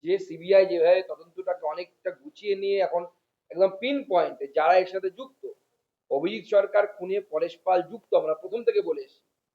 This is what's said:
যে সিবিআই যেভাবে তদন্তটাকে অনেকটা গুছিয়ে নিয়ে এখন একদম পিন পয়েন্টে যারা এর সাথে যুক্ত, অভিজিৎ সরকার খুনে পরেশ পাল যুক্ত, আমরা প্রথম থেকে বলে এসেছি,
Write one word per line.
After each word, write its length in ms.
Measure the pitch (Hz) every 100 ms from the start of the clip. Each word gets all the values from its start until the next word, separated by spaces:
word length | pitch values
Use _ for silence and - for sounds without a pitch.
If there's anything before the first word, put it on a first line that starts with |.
যে 100 | 156 190
সিবিআই 460 | 190 160 170 196 190
যেভাবে 360 | 175 170 185
তদন্তটাকে 600 | 185 - - 185 - 180 151
অনেকটা 440 | 160 180 _ 190
গুছিয়ে 440 | 180 - - 208 196
নিয়ে 220 | 196 196
এখন 220 | 180 170 175 _ _ _ _
একদম 200 | 165 190 190
পিন 160 | 240 277 -
পয়েন্টে 380 | 180 151 - 139
যারা 280 | - 156 185
এর 80 | 185
সাথে 240 | 190 185
যুক্ত, 320 | 208 269 _ 392 - _ _ _ _ _
অভিজিৎ 340 | 139 165 220 180
সরকার 380 | 202 196 208 202
খুনে 320 | - 180 196
পরেশ 340 | 190 156 170 -
পাল 140 | - 185
যুক্ত, 280 | 175 220 _
আমরা 200 | 180 156
প্রথম 260 | 156 185 226
থেকে 160 | 233 208
বলে 200 | 170 147
এসেছি, 280 | - _ _ _ _